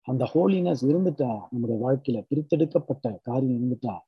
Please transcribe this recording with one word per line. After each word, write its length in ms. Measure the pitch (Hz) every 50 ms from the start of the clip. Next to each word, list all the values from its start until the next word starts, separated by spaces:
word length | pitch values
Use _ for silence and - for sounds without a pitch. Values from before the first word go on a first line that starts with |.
அந்த 280 | _ - 131 123 123 120 -
holiness 520 | 160 180 196 196 185 175 175 160 127 123
இருந்துட்டா, 600 | 139 151 180 190 180 147 - 139 120 113 104 - -
நம்முடைய 360 | 127 120 117 117 113 107 120
வாழ்க்கையில 380 | 127 135 135 - - 120 110 98 _
பிரித்தெடுக்கப்பட்ட 880 | - 151 151 - 170 151 160 151 - 156 - - 139 - - - 101 - _
காரியம் 380 | 120 120 131 135 127 123 117
இருந்துட்டா 380 | 123 123 123 - - 117 95 85 -